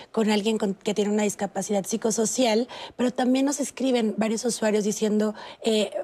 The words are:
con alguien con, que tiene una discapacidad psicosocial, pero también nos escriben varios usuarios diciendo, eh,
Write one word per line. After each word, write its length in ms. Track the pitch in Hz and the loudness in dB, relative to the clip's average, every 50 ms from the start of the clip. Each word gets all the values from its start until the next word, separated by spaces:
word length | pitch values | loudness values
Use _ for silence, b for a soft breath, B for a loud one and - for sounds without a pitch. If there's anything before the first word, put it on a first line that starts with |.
| B B | B B
con 180 | - 220 214 214 | -2 0 2 2
alguien 280 | 214 214 196 226 220 | 2 2 2 0 0
con, 180 | 208 220 196 190 | 0 0 -2 -2
que 180 | - - 214 190 | -2 -4 -2 0
tiene 180 | 214 202 208 | 0 0 2
una 120 | 208 214 208 | 2 0 0
discapacidad 640 | 202 - - 202 185 - 196 185 - 202 196 175 | 0 -2 -4 -6 -6 -4 -6 -4 0 -2 -2 0
psicosocial, 800 | - 226 214 - 226 - 233 214 208 - 254 254 226 214 226 254 B B B B B B | -2 -4 -2 0 0 0 0 0 0 2 2 2 4 4 2 0 B B B B B B
pero 140 | - 247 247 | -2 -2 -2
también 340 | - - 254 247 254 269 269 | 0 0 2 2 4 4 2
nos 140 | 285 285 - | 2 0 -2
escriben 540 | 262 - - - 247 262 247 240 220 214 190 | -4 -6 -4 -2 0 2 2 2 2 0 0
varios 280 | 208 220 220 226 208 - | 0 0 0 0 0 -2
usuarios 380 | 233 - - 220 214 202 214 196 | -2 -2 0 0 2 2 2 0
diciendo, 500 | 214 208 - 214 208 214 208 208 214 208 B B B B B - | 0 0 0 0 2 2 2 0 0 -2 B B B B B -2
eh, 280 | 226 220 214 202 - - - | 0 2 2 0 0 -2 -8